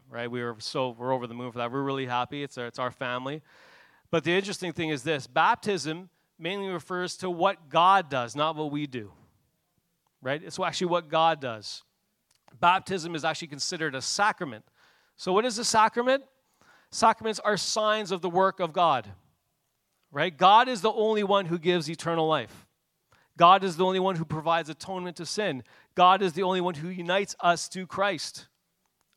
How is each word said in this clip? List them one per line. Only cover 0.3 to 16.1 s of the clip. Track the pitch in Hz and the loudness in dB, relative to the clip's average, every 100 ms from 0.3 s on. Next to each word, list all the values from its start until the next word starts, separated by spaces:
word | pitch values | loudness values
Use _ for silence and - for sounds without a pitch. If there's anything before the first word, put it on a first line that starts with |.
| 123 | -6
are | 120 110 | -8 -8
so, | - 151 127 | -8 -4 -4
we're | 117 123 | -4 -4
over | 131 120 | -4 -4
the | 120 | -10
moon | 123 | -10
for | 117 | -6
that. | 120 | -6
We're | 131 | -4
really | 139 135 127 | -4 -4 -4
happy. | 123 123 143 | -4 -4 -8
It's | 143 - | -10 -10
our, | 120 | -12
it's | 127 | -6
our | 127 | -6
family. | - 127 123 131 151 _ _ - - _ _ _ | -4 -6 -6 -6 -10 _ _ -20 -20 _ _ _
But | 165 | -2
the | 160 | 0
interesting | 180 196 180 180 | 0 -2 -8 -8
thing | 160 160 | -6 -4
is | 147 | -4
this. | 131 147 - | -2 -4 -2
Baptism | 147 170 240 208 190 139 160 185 _ _ _ | 2 2 2 -2 -4 -4 -10 -12 _ _ _
mainly | 165 202 196 | -6 -6 -6
refers | 175 - 180 180 - | -8 -6 -6 -6 -6
to | 185 | -6
what | 175 190 190 156 | 0 0 0 0
God | 160 180 196 160 | 4 6 6 4
does, | 135 120 135 | -4 -4 -2
not | 156 151 | -2 -2
what | 151 | -4
we | 147 147 | -4 -6
do, | 127 104 _ _ _ _ _ _ _ _ _ _ _ | -8 -12 _ _ _ _ _ _ _ _ _ _ _
right? | 131 147 | -6 -6
It's | 175 170 | -6 -4
actually | 180 - 180 | -4 -2 0
what | 170 160 | 0 0
God | 160 165 156 | 2 2 2
does. | 135 110 101 - _ _ _ _ _ _ _ - | -6 -10 -12 -16 _ _ _ _ _ _ _ 0
Baptism | 175 185 - 185 160 165 | 2 2 -2 -6 -6 -4
is | |
actually | 160 156 165 | -4 -4 -10
considered | 143 - 180 156 | -8 -8 -4 -4
a | 131 | -4
sacrament. | - - 208 - 160 110 _ _ _ _ _ _ | -6 0 0 0 -8 -10 _ _ _ _ _ _
So | - | 0
what | 185 247 | 2 2
is | 214 | -2
a | |
sacrament? | 233 226 214 - 247 | 0 4 4 2 0